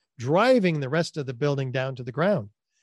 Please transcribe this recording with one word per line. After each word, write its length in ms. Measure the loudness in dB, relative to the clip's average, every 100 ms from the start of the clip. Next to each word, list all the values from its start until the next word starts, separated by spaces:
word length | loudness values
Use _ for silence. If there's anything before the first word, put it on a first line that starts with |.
| _ -8
driving 640 | 0 4 4 4 4 0
the 80 | -2
rest 280 | -2 -2 -4
of 100 | -8
the 60 |
building 380 | -2 -2 0 -2
down 220 | -4 -4 -6
to 60 |
the 100 | -8
ground. 360 | -2 0 0 -4 _ _ _